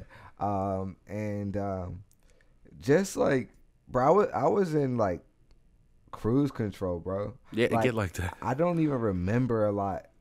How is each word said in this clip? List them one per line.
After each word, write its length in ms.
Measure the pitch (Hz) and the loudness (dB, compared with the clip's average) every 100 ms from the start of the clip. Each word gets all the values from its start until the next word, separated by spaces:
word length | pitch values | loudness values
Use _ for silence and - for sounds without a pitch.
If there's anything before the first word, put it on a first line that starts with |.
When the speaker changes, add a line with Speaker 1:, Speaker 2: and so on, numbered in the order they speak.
| - - - - | -8 -18 -18 -6
Speaker 1:
Um, 560 | 101 98 98 95 95 - - | -2 0 -2 -2 -6 -10 -12
and, 500 | 104 107 104 101 98 | -8 -6 -6 -4 -4
um, 460 | 101 95 90 92 101 _ _ _ _ _ - - | -4 -4 -6 -10 -16 _ _ _ _ _ -20 -6
just, 380 | 117 160 196 - | 2 2 2 0
like, 320 | - 135 101 - _ _ - | 2 2 -2 -12 _ _ -4
bro, 180 | 127 135 | 2 6
I 20 | |
wa-, 200 | 190 202 | 6 4
I 140 | 98 147 | 2 2
was 280 | 208 180 151 | 2 2 2
in, 220 | 135 120 | 0 2
like, 240 | 101 85 - _ _ - _ _ _ _ _ | 0 0 -8 _ _ -20 _ _ _ _ _
cruise 400 | - 107 127 143 | -6 0 2 2
control, 480 | - 107 - 92 87 | 0 -6 -4 -4 -4
bro. 340 | 85 98 101 - - | -4 -6 -6 -12 -8
Speaker 2:
Yeah, 140 | 104 120 | 0 2
it 60 | |
Speaker 1:
Like, 100 | 113 | 4
Speaker 2:
get 100 | 123 | 2
like 200 | 113 95 | 0 -2
that. 240 | - 87 - | -4 -6 -6
Speaker 1:
I 120 | 104 | -4
don't 260 | 135 175 170 | 0 0 2
even 160 | 156 131 | 0 0
remember 640 | 113 90 90 120 127 113 104 | 0 0 0 0 2 2 0
a 60 | |
lot 340 | 101 98 90 - _ | 0 -2 -4 -10 _